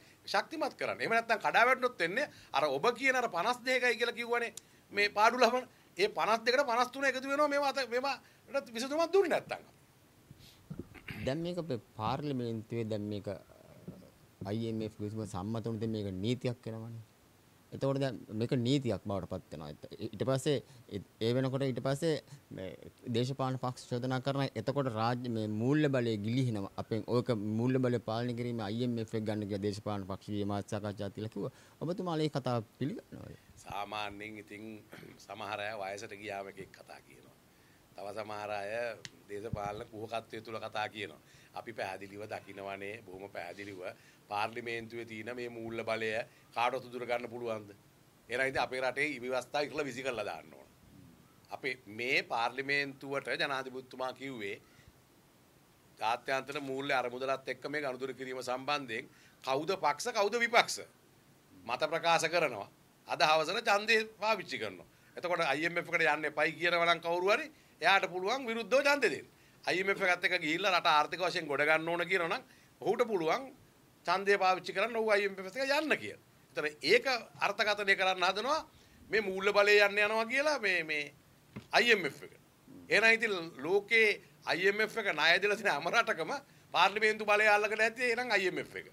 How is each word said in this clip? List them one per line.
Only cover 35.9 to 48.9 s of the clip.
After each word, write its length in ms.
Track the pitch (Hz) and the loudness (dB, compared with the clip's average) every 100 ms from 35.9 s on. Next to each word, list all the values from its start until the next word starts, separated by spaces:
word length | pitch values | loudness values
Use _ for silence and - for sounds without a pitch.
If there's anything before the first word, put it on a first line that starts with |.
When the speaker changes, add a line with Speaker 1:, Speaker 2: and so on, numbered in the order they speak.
| 101 110 | -8 -10
Speaker 1:
ගියාම 320 | 101 104 98 98 | -12 -8 -8 -10
එකෙක් 220 | 90 92 | -12 -16
කතා 280 | - - 80 | -18 -20 -20
කියනවා. 360 | - 64 - - _ - - - _ | -20 -20 -20 -20 _ -20 -20 -20 _
තව 160 | - 98 | -14 -10
සමහර 380 | 110 107 104 104 | -8 -8 -8 -6
අය 200 | 104 101 113 120 104 82 - | -6 -4 -4 -4 -6 -14 -16
දේශපාලන 600 | - 101 110 104 101 107 113 | -12 -10 -8 -6 -6 -6 -10
කුහකත්වයේ 560 | 110 110 113 110 113 | -12 -8 -8 -8 -12
තුල 160 | 107 110 | -10 -10
කතා 300 | 107 110 107 | -8 -4 -6
කියනවා. 320 | 107 98 76 - - - | -6 -12 -12 -20 -20 -18
අපි 220 | 92 120 | -14 -12
පැහැදිලිව 500 | 113 101 95 98 101 104 | -8 -8 -8 -12 -12 -10
දකිනවනේ 680 | 101 98 98 98 98 98 113 | -12 -12 -12 -10 -8 -10 -12
බොහොම 280 | 110 92 98 | -14 -14 -12
පැහැදිලිව 520 | 101 87 90 101 95 92 113 - - | -12 -12 -12 -12 -10 -12 -14 -20 -20
පාර්ලිමේන්තුවේ 800 | - 104 110 117 117 117 113 113 | -8 -4 -4 -6 -6 -6 -8 -12
තියෙන 260 | 113 110 110 | -10 -10 -10
මේ 160 | 123 120 | -8 -8
මූල්‍ය 340 | 117 113 113 | -8 -8 -6
බලය 240 | 110 113 110 110 127 - - | -2 -2 -2 -4 -6 -12 -10
කාටවත් 360 | - 120 127 120 | 0 0 0 -8
උදුර 180 | 123 117 | -8 -2
ගන්න 220 | 120 120 | -2 -4
පුළුවන්ද? 420 | 120 117 110 101 101 - - _ _ - | -6 -4 -6 -8 -20 -20 -20 _ _ -6
එහෙනම් 200 | 120 131 | -2 0
ඉතින් 120 | 143 | 0
අපේ 200 | 123 127 | -2 0
රටේ 400 | 127 | -2